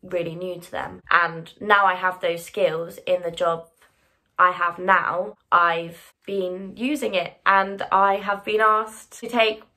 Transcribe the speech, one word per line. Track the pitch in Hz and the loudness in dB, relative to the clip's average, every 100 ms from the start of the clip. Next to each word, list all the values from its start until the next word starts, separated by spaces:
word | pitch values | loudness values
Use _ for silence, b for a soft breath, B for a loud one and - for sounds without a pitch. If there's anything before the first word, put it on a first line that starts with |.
really | 185 180 165 | -6 -6 -6
new | 165 185 175 | -8 -10 -12
to | - | -12
them. | - - 185 - | -10 -10 -14 2
And | 175 170 165 165 - | 4 4 -2 -16 -12
now | 208 202 196 | 2 4 4
I | |
have | 180 185 185 | 2 -2 -2
those | 180 170 | -4 -4
skills | 170 - 180 156 170 196 - | -8 0 0 0 -8 -10 -2
in | 180 | -2
the | 175 | -2
job | 165 170 165 - _ _ _ _ _ _ - | -2 -2 -2 -8 _ _ _ _ _ _ 4
I | 180 | 4
have | 180 175 175 | 4 -2 -2
now, | 185 180 - 170 202 208 _ | 4 4 4 -2 -4 -10 _
I've | 175 170 165 170 170 - _ - | 4 4 2 -4 -14 -20 _ -8
been | 196 185 185 190 190 | -4 -4 -6 -12 -6
using | 247 294 220 | -4 -2 -2
it | 190 170 - - | -2 -4 -4 2
and | 196 190 196 - | 2 2 -4 -2
I | 190 196 196 | 2 4 2
have | 202 196 | -2 -6
been | - 214 | -2 2
asked | 220 214 220 - - - | 4 2 -2 -10 -20 -14
to | 233 | -6
take | 240 220 220 - | 0 0 0 -14